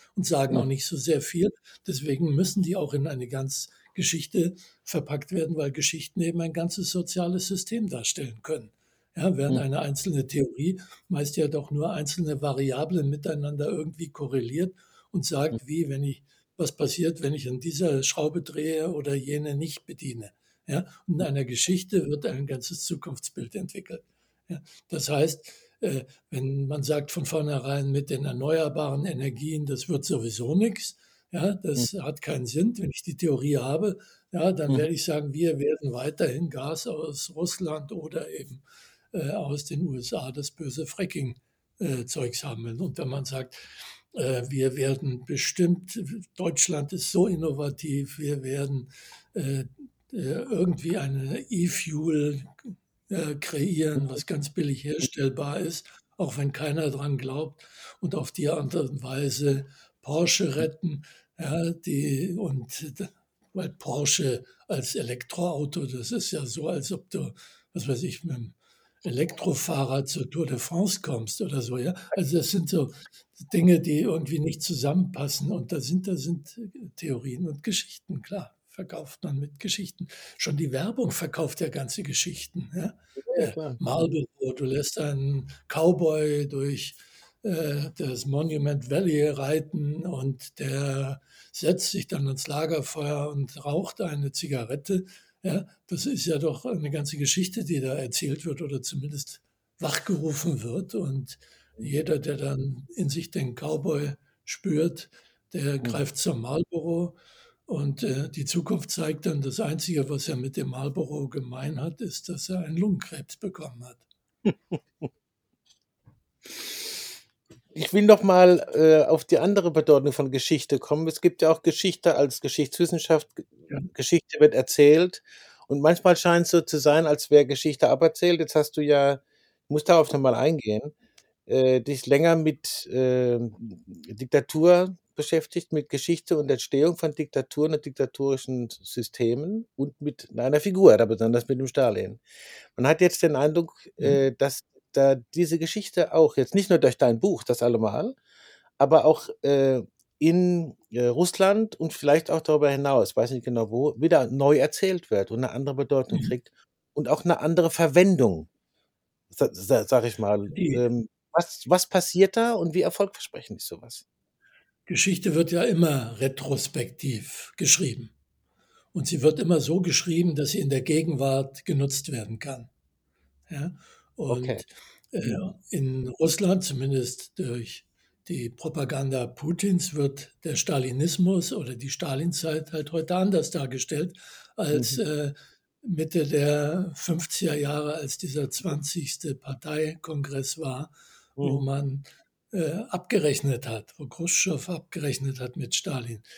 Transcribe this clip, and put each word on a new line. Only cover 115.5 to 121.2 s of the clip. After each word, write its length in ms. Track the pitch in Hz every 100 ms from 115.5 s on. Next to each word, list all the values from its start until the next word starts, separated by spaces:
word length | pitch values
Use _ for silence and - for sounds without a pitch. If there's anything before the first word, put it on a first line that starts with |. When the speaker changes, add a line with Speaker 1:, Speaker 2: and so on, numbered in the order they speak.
| _ _ _ _ _ - _ _ _ - - - - - - - - - _ _ - _ 156
Speaker 2:
Ich 160 | -
will 120 | 202
noch 180 | 208 202
mal, 460 | 196 180 180 175 - 147
äh, 280 | 160 156 -
auf 160 | 151 -
die 140 | 143
andere 320 | 180 196 170
Bedeutung 420 | 151 156 143 139
von 160 | 131 135
Geschichte 460 | 131 - 151 - 135
kommen. 300 | - 151 160
Es 140 | -